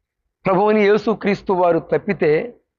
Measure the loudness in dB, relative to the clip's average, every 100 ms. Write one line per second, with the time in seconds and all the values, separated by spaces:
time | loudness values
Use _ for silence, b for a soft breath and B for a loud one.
0 | _ _ _ _ -2 0 2 2 2 2
1 | 0 -2 -2 -4 -2 0 2 0 0 -4
2 | -4 -2 0 0 -4 -14 _